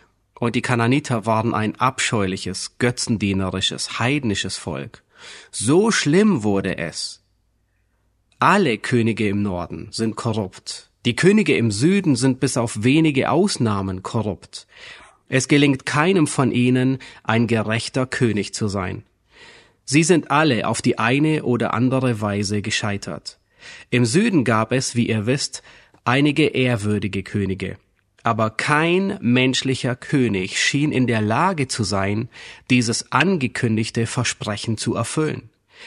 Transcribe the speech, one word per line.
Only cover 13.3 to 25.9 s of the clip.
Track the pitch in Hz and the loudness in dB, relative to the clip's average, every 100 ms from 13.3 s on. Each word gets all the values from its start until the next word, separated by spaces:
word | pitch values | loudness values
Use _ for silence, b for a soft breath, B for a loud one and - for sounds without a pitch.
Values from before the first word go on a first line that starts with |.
Ausnahmen | 143 202 - 113 101 95 92 | 2 2 2 0 0 -4 -6
korrupt. | - 117 104 85 - - - B B B B B - | -4 -4 -2 -6 -10 -20 -20 B B B B B -4
Es | 131 - | -2 2
gelingt | 143 143 131 - | 4 4 2 -2
keinem | 143 170 190 - | 0 2 2 2
von | - 123 | 2 2
ihnen, | 123 123 127 131 131 B B | 2 2 2 0 -2 B B
ein | - 113 117 | -2 0 2
gerechter | 113 104 113 - 135 127 | 0 0 -2 -2 -4 -2
König | - 120 101 98 | 0 0 0 -4
zu | - 107 | -4 -4
sein. | 98 90 95 - _ _ B B B B B - | -4 -6 -8 -14 _ _ B B B B B 0
Sie | 143 | 2
sind | 160 165 - | 4 2 2
alle | 143 156 110 - | 2 4 2 0
auf | 117 | 0
die | 123 - | 0 0
eine | 113 139 156 151 - | 2 2 2 0 0
oder | 120 110 | 0 0
andere | 113 123 131 127 107 | 0 0 2 0 -2
Weise | 107 101 101 104 | -2 -2 -2 -4
gescheitert. | 107 - 107 98 - 78 - - _ B B B B | -4 -4 -4 -6 -8 -12 -14 -20 _ B B B B
Im | 123 117 | 2 2
Süden | 156 233 175 | 2 2 2
gab | 117 110 110 | 2 2 2
es, | 131 - 120 | -2 -2 -2
wie | 110 | 0
ihr | 110 104 | 0 0
wisst, | 143 - - B B B | -2 -4 -10 B B B